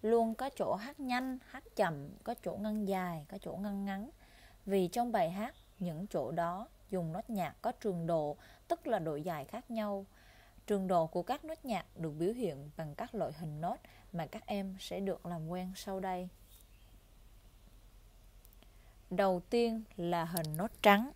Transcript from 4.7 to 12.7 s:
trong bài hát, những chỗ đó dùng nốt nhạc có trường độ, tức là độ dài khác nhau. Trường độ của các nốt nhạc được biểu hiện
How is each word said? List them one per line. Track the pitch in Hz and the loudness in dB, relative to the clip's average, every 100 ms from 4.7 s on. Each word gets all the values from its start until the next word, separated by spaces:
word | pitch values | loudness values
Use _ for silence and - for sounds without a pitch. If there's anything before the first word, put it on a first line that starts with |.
| 196 180 | 4 4
trong | 240 240 | 2 2
bài | 220 165 | 4 2
hát, | 185 226 - - - | 2 -4 -8 -20 -6
những | 175 156 208 | -4 -4 -2
chỗ | 175 123 | -2 0
đó | 170 170 180 247 - - | 0 0 -2 -8 -14 -4
dùng | 185 165 | -2 -2
nốt | 165 - | -4 -4
nhạc | 214 160 - | -2 -2 -2
có | 233 | -4
trường | 247 220 175 165 | -2 -2 0 2
độ, | 165 147 147 - - - | 2 2 -4 -12 -20 -4
tức | 339 349 | -2 2
là | 220 | 0
độ | 160 147 | 2 -2
dài | 160 156 | -4 -6
khác | 135 220 - | -6 -12 -6
nhau. | 226 208 202 196 - - - - - - | -4 -2 -4 -6 -18 -20 -20 -20 -20 0
Trường | 208 190 | 0 4
độ | 180 160 | 4 4
của | 175 | 0
các | 170 277 | -2 -4
nốt | 311 320 | -4 -8
nhạc | 269 196 - - | -2 -4 -4 -6
được | 160 | -4
biểu | 151 170 | 0 0
hiện | 240 214 139 147 | 2 -2 -4 -10